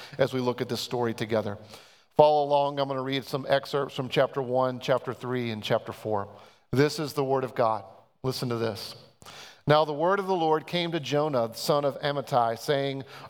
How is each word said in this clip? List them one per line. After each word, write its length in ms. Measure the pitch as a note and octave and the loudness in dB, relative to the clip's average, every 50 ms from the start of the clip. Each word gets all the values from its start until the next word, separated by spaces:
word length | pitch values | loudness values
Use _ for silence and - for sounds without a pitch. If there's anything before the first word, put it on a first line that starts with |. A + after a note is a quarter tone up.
| - - C#3+ | -16 -12 -2
as 160 | C#3+ C#3 A#2 B2+ | 0 0 0 0
we 80 | C3 | 0
look 180 | B2 B2 A#2+ - | 0 -2 -2 -2
at 80 | B2 | -4
this 140 | A#2+ A#2+ A2 | -4 -4 -6
story 320 | - - B2+ A#2+ A#2+ A#2 A2 | -4 -4 -2 -2 0 -2 -2
together. 440 | - A#2 G#2+ A2+ A2 G#2 G#2 G2+ - - - - - - - - _ _ _ - | -4 -4 0 0 0 0 -2 -6 -8 -12 -18 -20 -20 -20 -20 -20 _ _ _ 6
Follow 260 | - D3+ D3+ D3+ D3 C#3+ | 6 8 8 8 4 2
along. 380 | C#3+ C#3+ C#3+ C#3+ C#3+ C#3+ C#3+ | 2 2 2 2 2 0 -2
I'm 80 | C#3 C3+ | -2 -2
gonna 120 | C3+ C3 | -2 -4
read 220 | C3 C3+ C3+ C3+ A#2 | -2 -2 -2 -4 -4
some 220 | - D3 C3 C#3 | -4 -6 -6 0
excerpts 480 | - C#3 C#3 C#3+ - - C#3+ C#3 - - | 2 2 2 2 0 -2 -2 -2 -2 -4
from 140 | - C3 A#2+ | -6 -6 0
chapter 320 | - D3+ C3 B2 - C#3 | 2 2 2 2 2 -4
one, 400 | C3 A#2+ B2 B2+ B2+ B2+ B2+ B2 | -4 0 2 2 2 2 0 -2
chapter 320 | - - C3 A#2+ - B2+ A2+ | 0 0 0 2 0 -4 -8
three, 380 | - - B2 B2+ B2+ A#2+ A#2 | -6 -4 -4 -2 -2 -2 -2
and 120 | A2 G#2+ G#2 | -4 -6 -2
chapter 300 | - A#2+ A2 - A2+ G#2 | 0 0 0 0 -2 -12
four. 340 | - - A2 G#2 G2+ G2+ - - - - - - _ _ - | -8 -4 -2 -2 -2 -2 -4 -10 -20 -20 -20 -20 _ _ -2
This 280 | B2 B2+ D3 D3 - E3 | 2 2 2 2 2 -4
is 140 | D#3 B2+ A2+ | -6 -4 -2
the 100 | D3 C3+ | -2 0
word 220 | C3 C3+ C3 C3 | 0 0 0 0
of 100 | A#2+ - | -4 -2
God. 300 | - A#2+ A2 A2 G#2 G2 - - - - _ _ _ - | 0 2 2 2 -2 -6 -12 -20 -20 -20 _ _ _ -4
Listen 260 | C3 B2 - C#3 B2 | -4 -4 -2 -2 -2
to 80 | A#2+ | -2
this. 360 | A2+ A2+ A2 G2+ - - - - - - - _ _ - - - - - - - - - | 0 -2 -2 -2 -6 -10 -14 -16 -18 -20 -20 _ _ -20 -20 -18 -18 -20 -20 -20 -6 2
Now 200 | C#3+ D3+ D3+ D#3 | 4 6 6 6
the 80 | D3 D3 | 2 0
word 260 | C#3+ E3 F3+ G3 G3+ | 0 2 2 2 2
of 80 | F#3+ | 2
the 80 | F#3+ F#3+ | 0 0
Lord 320 | F3 E3 D#3+ D#3 D#3 C#3 | 2 4 2 2 2 0
came 240 | - F3 F3 E3+ E3+ | -2 -4 -2 -2 -2
to 80 | E3 E3 | -2 -4
Jonah, 480 | C#3 A#2+ C#3+ D3 D3+ D#3 C#3+ A#2+ A2+ | -2 0 0 2 2 2 2 0 0
the 60 | A2+ A2 | 0 -4
son 320 | - - - D3+ D3 C#3+ | -6 0 2 2 2 2
of 120 | C#3 B2+ - | 0 -2 0
Amittai, 580 | D3 C#3+ C#3+ C#3+ C3 - C#3+ B2 A#2 A#2 A#2 A2 | -2 -2 -2 -2 -4 2 2 2 4 2 0 -4
saying, 460 | - - D3 C#3 C#3 C#3 C3+ C3+ C3 - - - - - | -2 0 0 0 0 -2 -4 -6 -10 -12 -16 -14 0 2